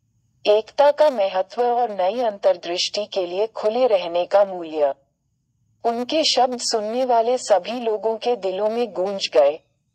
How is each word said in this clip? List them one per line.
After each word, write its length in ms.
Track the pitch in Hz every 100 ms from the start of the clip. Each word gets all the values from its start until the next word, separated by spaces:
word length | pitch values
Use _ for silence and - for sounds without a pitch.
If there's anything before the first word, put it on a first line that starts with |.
| _ _ _ _ 214
एकता 440 | 214 - - 285
का 180 | 285 302
महत्व 540 | 247 196 185 190 -
और 260 | 240 240 240
नई 320 | 196 185 233
अंतर्दृष्टि 840 | 233 202 196 180 175 175 - - -
के 200 | 196 175
लिए 220 | 185 220
खुले 400 | - 214 233 254
रहने 380 | 196 170 170 175
का 200 | 196 196
मूल्य। 480 | 180 165 156 143 135 _ _ _ _ _ _ _ _ 233
उनके 380 | 233 247 302
शब्द 360 | 302 - 254 247
सुनने 460 | - 226 208 240 254
वाले 320 | 233 226 254
सभी 420 | - 190 180 247
लोगों 380 | 233 208 220 220
के 180 | 240 240
दिलों 340 | 190 185 214
में 240 | 233 240
गूंज 360 | 175 185 196 -
गए, 260 | 160 143 156 _ _ _